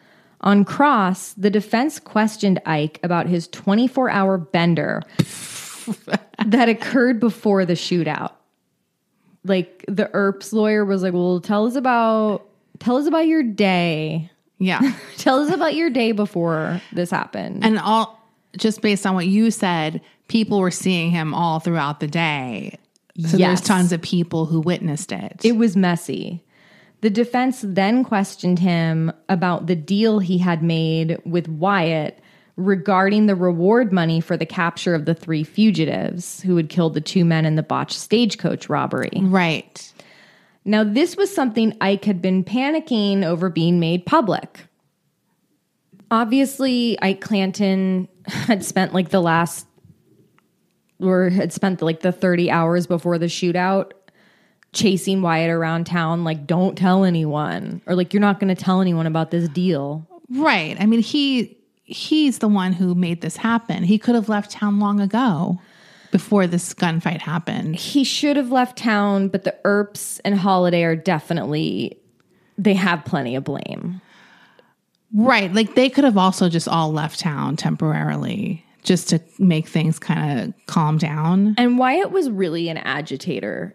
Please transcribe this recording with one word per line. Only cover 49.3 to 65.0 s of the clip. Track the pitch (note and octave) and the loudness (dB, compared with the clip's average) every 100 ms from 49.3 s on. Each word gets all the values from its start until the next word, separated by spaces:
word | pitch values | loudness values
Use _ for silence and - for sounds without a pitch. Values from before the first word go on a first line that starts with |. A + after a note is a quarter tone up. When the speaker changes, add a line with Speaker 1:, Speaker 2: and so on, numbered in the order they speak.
| E3 E3+ - - _ - _ _ _ _ _ _ _ _ _ _ - | 2 0 -6 -16 _ -20 _ _ _ _ _ _ _ _ _ _ -4
Speaker 1:
or | F#3 F#3 F#3 | 0 2 2
had | F#3 E3+ | 0 -2
spent, | - G3 F3+ | -2 -2 0
like, | D#3+ E3 | -2 -2
the | F#3 | -2
thirty | F3 F#3 F3 F3 | 0 0 2 2
hours | D#3+ E3 F3 E3+ | 2 2 0 0
before | F3 F3 E3+ | -2 -2 -2
the | E3+ | -2
shootout | - F3+ E3+ F#3 G3 F#3+ - _ _ _ _ _ _ _ | -2 -2 0 0 0 -2 -10 _ _ _ _ _ _ _
chasing | - A3 F#3+ - F#3+ | -2 2 2 0 -2
Wyatt | F3 D#3+ E3 | 0 0 0
around | E3 D#3+ E3 E3 | 0 -2 -2 -2
town, | F3 D#3+ E3+ | -2 -2 -2
like, | E3 D#3 C#3+ | -2 -4 -2
"Don't | E3 F#3 - | 0 0 0
tell | F#3 F#3 | 2 4
anyone," | F#3+ E3+ D#3 D3 D3 E2+ - F3 - | 4 2 0 -2 -4 -6 -8 -10 -4
or, | |
like, | F3+ F3+ | -2 0
"You're | G3+ | 2
not | G3+ G3 | 2 2
gonna | F#3+ | 0
tell | F3+ - F#3 | 0 0 2
anyone | F#3 E3+ D#3+ | 2 0 0
about | D#3+ D#3 | -2 -2
this | E3+ E3+ | -2 -2
deal." | D3 F3+ D3+ C#3+ D#3 D#3+ F4 - | -2 0 0 -4 -8 -12 -20 -8
Speaker 2:
Right. | B3+ D#4 G#3+ D#3 - | 0 2 2 0 0
I | G#3 | 2
mean, | A#3 | 4
he, | A3 D4+ C#4 B3+ G3+ - _ _ | 2 0 2 0 -2 -8 _ _
he's | - - - D#4 D4 A3 | -18 -14 0 2 2 2
the | G#3+ | 2
one | G3+ F#3 | 2 2
who | F3+ F#3 | 0 0
made | F3 F3 E3+ | 2 0 -2
this | D#3+ - | -6 -4
happen. | A3+ A#3 A3+ F#3 | -2 -2 -2 -2
He | F3 G#3+ | 2 2
could | A#3+ | 2
have | A#3+ G#3 | 2 2
left | G#3 G3+ | -2 -4
town | - G#3 G3+ | -4 -2 0
long | G#3 G3+ | 0 0